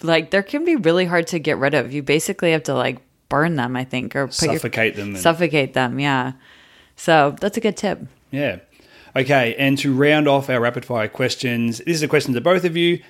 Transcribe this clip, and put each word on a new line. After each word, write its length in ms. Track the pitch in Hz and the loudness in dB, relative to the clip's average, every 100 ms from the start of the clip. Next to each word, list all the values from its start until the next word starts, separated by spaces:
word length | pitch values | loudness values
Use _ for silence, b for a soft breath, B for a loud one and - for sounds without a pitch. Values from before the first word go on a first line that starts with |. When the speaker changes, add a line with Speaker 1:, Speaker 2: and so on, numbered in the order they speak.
Speaker 1:
like, 300 | 160 165 156 | 0 0 2
they 100 | 190 | -2
can 220 | 196 294 | 0 -2
be 140 | 349 302 | 0 2
really 260 | 160 175 | 2 2
hard 240 | 180 175 165 | 2 0 0
to 120 | 170 | -2
get 180 | 147 117 | -2 0
rid 160 | 139 | 2
of. 180 | 147 117 | 0 -2
You 80 | 147 | -4
basically 500 | 143 151 - 190 175 | 0 2 0 0 0
have 100 | 160 | 2
to, 100 | 151 | 0
like, 260 | 127 127 120 - _ _ | -2 -2 -4 -12 _ _
burn 300 | 143 170 151 | 0 2 0
them, 180 | 120 127 | -2 -4
I 80 | |
think, 320 | 131 127 117 139 | -6 -6 -4 -4
or 120 | 135 | -4
put 160 | - | -2
your 100 | 160 | -2
Speaker 2:
Suffocate 420 | 160 117 117 113 101 | -2 -4 0 0 -2
them 140 | 104 | -8
and 80 | 95 | 0
Speaker 1:
Suffocate 560 | 165 160 170 147 131 | 0 2 0 0 0
them, 260 | 131 127 127 | 0 -2 0
yeah. 320 | 143 131 127 131 b b b b b - | 0 0 -2 -8 b b b b b -6
So 400 | - 160 147 147 | 4 4 4 0
that's 160 | 202 226 | -4 -2
a 20 | |
good 160 | 208 - | -4 -4
tip. 240 | 202 160 - _ _ | -6 -6 -10 _ _
Speaker 2:
Yeah. 280 | 135 139 92 - B B B B | -6 -6 -6 -14 B B B B
Okay, 420 | 135 131 139 117 113 | -4 2 2 2 0
and 180 | 135 139 | 0 0
to 140 | 143 | 0
round 360 | 131 143 151 147 | 2 4 4 4
off 200 | 139 135 | 2 2
our 120 | 123 | 0
rapid 240 | 120 123 117 | 0 -2 -4
fire 240 | 120 107 | -4 -4
questions, 720 | - 127 - 131 117 117 113 | -2 -4 -2 -4 -2 -2 -2
this 180 | 165 160 | -4 -2
is 40 | |
a 60 | 151 | 0
question 260 | 151 135 | 0 0
to 60 | 120 | 0
both 240 | 156 185 | 2 2
of 140 | 175 165 | 2 0
you. 240 | 170 175 | 0 0